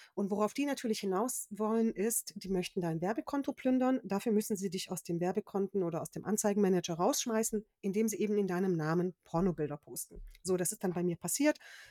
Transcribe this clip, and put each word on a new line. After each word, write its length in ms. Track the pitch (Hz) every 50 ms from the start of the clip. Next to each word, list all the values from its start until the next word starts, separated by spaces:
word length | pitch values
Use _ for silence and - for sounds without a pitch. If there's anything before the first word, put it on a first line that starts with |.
| - - -
Und 160 | - 208 190
worauf 220 | 208 202 208 208 -
die 140 | - 285
natürlich 340 | 285 277 - - 240 220 -
hinaus 480 | - 196 185 185 220 254 - - - -
wollen, 420 | 208 190 214 214 220 226 226 226 -
ist, 400 | - 190 226 226 - - - -
die 140 | 202 - 185
möchten 320 | 190 180 180 - - 202 175
dein 180 | 170 160 165
Werbekonto 540 | 175 185 226 - 294 - - 285 269 - 262
plündern. 460 | - - 254 254 254 254 254 262 254 -
Dafür 280 | 190 196 196 - 247 214
müssen 240 | 208 214 - 220
sie 120 | 180 185 196
dich 220 | 165 190 - -
aus 120 | 185 175 -
dem 160 | - 170 170
Werbekonten 640 | 175 175 185 214 208 - - 202 196 190 - 202 180
oder 200 | 170 165 160 135
aus 80 | -
dem 160 | - 170 -
Anzeigenmanager 680 | - 208 208 - 214 202 208 202 185 190 180 170 - 170
rausschmeißen, 720 | 160 175 220 285 - - 247 226 220 226 - - 214 214 _ _ _
indem 260 | - 202 185 208 220
sie 120 | 220 208 -
eben 180 | 214 202 214
in 100 | 208 202
deinem 300 | 185 180 175 190 190 180
Namen 380 | 165 151 156 165 180 175 180 175 _ _
Pornobilder 540 | - - 165 185 196 165 - 151 135 143 147
posten. 440 | _ - - - - - - - - - - - -
So, 160 | 175 185 175
das 140 | 180 - -
ist 120 | - -
dann 80 | 185 170
bei 100 | 180 175
mir 140 | 180 170
passiert. 420 | - - 175 - - 277 302 302 - - - - - - -